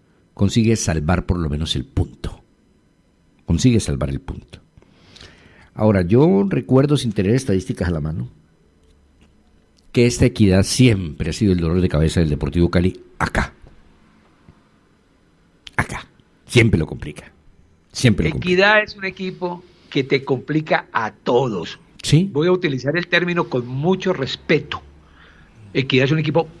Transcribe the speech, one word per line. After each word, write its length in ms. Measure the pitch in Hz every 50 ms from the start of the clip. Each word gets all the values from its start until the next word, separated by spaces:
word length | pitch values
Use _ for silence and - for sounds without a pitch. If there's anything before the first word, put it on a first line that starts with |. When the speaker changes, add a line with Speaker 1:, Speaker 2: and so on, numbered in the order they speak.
| _ _ _ _ _ _ _
Speaker 1:
consigue 400 | - 101 98 - 120 110 113 113
salvar 480 | 107 - - 80 78 73 76 90 85 -
por 140 | - 92 87
lo 100 | 82 73
menos 280 | 73 73 80 73 -
el 80 | 71 65
punto. 580 | - - - - - - - - - - - _ _ _ _ _ _ _ _ _ _ _ _ _ _ _ _ _ _ _ _ _
Consigue 340 | - 85 78 - 131 117 110
salvar 300 | - - 71 64 73 67
el 100 | 67 65
punto. 380 | - - - - - _ - - _ _ _ - _ _ _ _ _ _ - - - - - _ _ - _ - - _
Ahora, 300 | - - 110 107 104 95
yo 420 | 90 85 107 127 147 175 196 196 202 196
recuerdo, 480 | - 139 - - 127 131 139 143 147
sin 160 | 135 120 117
tener 200 | 98 - 92 95 117
estadísticas 540 | 131 131 - 98 95 87 - 120 - 92 85
a 40 |
la 80 | 85 78
mano, 280 | 73 78 78 107 120 - - _ _ _ _ _ _ _ _ _ _ _ _ _ _ _ _ _ _ _ _ _ _ _ _ _ _ _ _ _ _ _
que 140 | - 123 120
esta 200 | 120 120 - 135
Equidad 380 | 120 - - 107 95 90 95 107
siempre 640 | - - - 127 127 110 95 92 78 - - 80 82
ha 20 |
sido 200 | 80 - 110 98
el 80 | 90 87
dolor 200 | 82 80 87 92
de 80 | 87 90
cabeza 320 | - 76 80 78 - 90
del 80 | 82 78
Deportivo 420 | 73 69 78 69 73 85 85 82
Cali 300 | - 90 87 90 - - - - - -
acá. 360 | 85 - - - - - - _ - - - - - _ _ _ _ _ _ _ _ _ _ _ _ - - _ _ _ _ _ _ _ _ _ _ _ _ _ _ _ _ _ _ _ _ _ - - -
Acá. 300 | - - - - - - - _ _ _ _ _ _ _
Siempre 320 | - - 120 113 110 95 85
lo 80 | 78
complica. 460 | - - - - 76 - - - - _ _ _ - - _ _ _ _ _ _ _
Siempre 340 | - - - 233 208 - 165
lo 60 | 160
complica. 200 | 151 131 - 180
Speaker 2:
Equidad 300 | 180 185 196 208 214 214
es 140 | 214 208 -
un 80 | 208 190
equipo 600 | 190 185 - 190 185 - 156 180 175 175 175 - - _ _ _ -
que 160 | - 147 131
te 200 | 135 147 135 135
complica 640 | - 139 127 - - 151 156 156 - 175 156 - -
a 200 | - 113 113 107
todos. 680 | - _ - - 127 120 135 123 104 87 82 - - - - _ _ -
Speaker 1:
Sí. 260 | - - 143 156 190 196
Speaker 2:
Voy 160 | - 143 160 180
a 40 |
utilizar 440 | 185 180 180 156 135 127 123 139 156
el 100 | 175 175
término 380 | - 175 170 175 175 175 170 160 165
con 180 | 135 127 117
mucho 460 | 123 131 135 147 180 190 185 - 190
respeto. 720 | 175 - 131 - - - - - 170 147 - - - - - - - - - _ _ - - - - - - _ - - - -
Equidad 340 | - 160 131 135 135 127 135
es 60 | 131
un 60 | 160 160
equipo 300 | 151 156 139 165 160 - - -